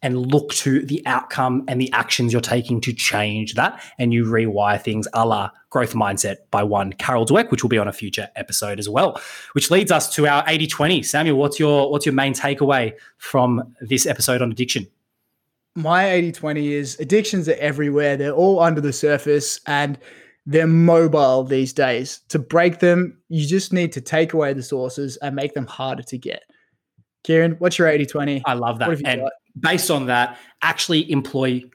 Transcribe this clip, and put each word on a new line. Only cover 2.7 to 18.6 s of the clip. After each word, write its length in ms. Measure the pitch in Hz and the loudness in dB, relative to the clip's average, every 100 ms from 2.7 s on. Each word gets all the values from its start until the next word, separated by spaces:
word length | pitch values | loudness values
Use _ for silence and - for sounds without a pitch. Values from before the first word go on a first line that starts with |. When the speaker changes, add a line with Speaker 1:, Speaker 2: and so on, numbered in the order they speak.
| 117 | -4
Speaker 1:
to 100 | 123 | -4
change 600 | 113 - 104 107 107 107 | -4 -2 -2 -2 -4 -4
that, 280 | - 165 - - - | -2 -2 -2 -16 -4
and 140 | 120 | 0
you 100 | 117 | 2
rewire 560 | 113 113 113 101 101 104 | 2 0 0 0 0 0
things 280 | - 107 107 | -2 -6 -4
a 120 | 117 113 | 0 0
la 220 | 107 98 _ _ | 0 -4 _ _
growth 240 | 135 117 | -2 -2
mindset 420 | 117 101 98 - 98 - | 0 -2 -2 -4 -6 -4
by 120 | 101 | -2
one 300 | 104 101 98 | 0 -2 -2
Carol 320 | - - 123 | -4 -2 0
Dweck, 260 | 117 180 240 | 2 2 2
which 140 | 123 | 0
will 60 | 120 | 0
be 80 | 110 | 0
on 100 | 104 | 0
a 40 | |
future 360 | - 101 - 104 110 | -6 -6 -6 -8 -12
episode 420 | 98 - 104 101 | -8 -6 -6 -6
as 100 | 104 | -4
well, 300 | 117 175 - - - - | 0 0 -2 -14 -18 -6
which 180 | 143 - | -2 2
leads 200 | 185 208 | 2 4
us 240 | 160 - | 0 0
to 140 | - 147 | 0 2
our 160 | 143 160 | 4 2
eighty 200 | 160 156 | 0 -2
twenty. 360 | - 151 175 | 0 0 0
Samuel, 360 | 104 147 160 135 | 0 0 2 2
what's 200 | 143 143 | 0 0
your, 320 | 151 143 139 | 2 4 2
what's 140 | 147 | 0
your 100 | 147 | 0
main 200 | 135 135 | 0 0
takeaway 580 | 127 139 139 143 135 110 - - _ | 0 -2 0 2 2 0 -6 -20 _
from 580 | - 135 123 120 131 - | -2 2 2 2 -2 -12
this 260 | 113 131 135 | -2 -2 0
episode 360 | 127 - 127 | -2 0 0
on 100 | 123 | 0
addiction? 340 | 113 123 120 95 _ _ _ _ _ _ _ _ | -2 -4 -4 -6 _ _ _ _ _ _ _ _
Speaker 2:
My 380 | 170 156 180 196 | -6 0 2 2
eighty 180 | 180 170 | 2 0
twenty 440 | - 151 151 147 | -4 -6 -4 -4
is 260 | 147 139 - | -4 -6 -8
addictions 480 | 143 208 208 190 156 | 0 0 2 -2 -2
are 60 | 170 | 0
everywhere. 580 | 147 143 147 143 147 139 | -2 -2 0 2 0 0
They're 140 | 143 | -2
all 300 | 143 185 185 | 2 4 4